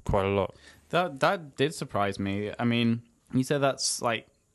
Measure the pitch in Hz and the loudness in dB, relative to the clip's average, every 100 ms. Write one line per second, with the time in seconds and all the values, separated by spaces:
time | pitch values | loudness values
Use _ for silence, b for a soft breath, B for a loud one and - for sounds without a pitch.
0 | - - 98 98 92 B B B _ 165 | 0 0 2 2 0 B B B _ 0
1 | 180 135 151 196 151 - 139 156 143 101 | 0 0 0 0 -6 -2 -2 -2 -4 0
2 | 101 98 98 98 104 - 120 117 117 117 | 0 0 -2 -2 -4 -2 0 2 2 0
3 | - _ _ 127 127 147 139 - - - | -4 _ _ -2 0 2 2 0 -2 -2
4 | 120 113 - _ _ | -2 -2 -6 _ _